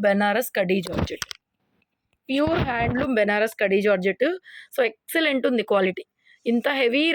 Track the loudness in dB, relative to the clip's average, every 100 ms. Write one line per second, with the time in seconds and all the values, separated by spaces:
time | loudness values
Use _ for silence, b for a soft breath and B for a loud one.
0 | 2 2 2 0 -2 -4 0 -2 -2 -4
1 | -4 -6 -12 -14 _ _ _ _ _ _
2 | _ _ -4 0 0 0 -2 -2 -2 -2
3 | 0 0 2 2 -2 0 0 2 2 2
4 | 0 0 -2 -2 B B B -2 -2 -2
5 | -6 -2 0 0 0 0 0 2 0 -4
6 | -12 _ b b -2 0 0 0 2 2
7 | 2